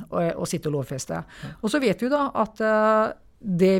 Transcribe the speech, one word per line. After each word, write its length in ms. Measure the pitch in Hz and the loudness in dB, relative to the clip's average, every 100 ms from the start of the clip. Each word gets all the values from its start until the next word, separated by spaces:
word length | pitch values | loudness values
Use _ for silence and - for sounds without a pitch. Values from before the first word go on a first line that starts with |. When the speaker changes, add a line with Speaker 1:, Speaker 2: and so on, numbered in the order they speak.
Speaker 1:
å, 280 | - 180 170 | -2 -2 -2
å 160 | 165 175 | -2 -4
sitte 180 | 170 156 | -4 -2
og 140 | 143 | -4
lovfeste. 400 | 127 135 - 165 | -4 -8 -6 -8
Speaker 2:
Ja. 300 | - - 139 - | -8 -14 -16 -6
Speaker 1:
Og 80 | 220 | -2
så 80 | 294 | 0
vet 240 | 254 170 | 0 0
vi 60 | 247 | 0
jo 80 | 294 | 0
da 160 | 277 | -2
at, 280 | - 214 - | -2 -4 -2
eh, 540 | 220 214 214 220 220 - - _ 214 | 0 2 4 4 2 -4 -18 _ -4
det 300 | 175 185 190 | 4 4 4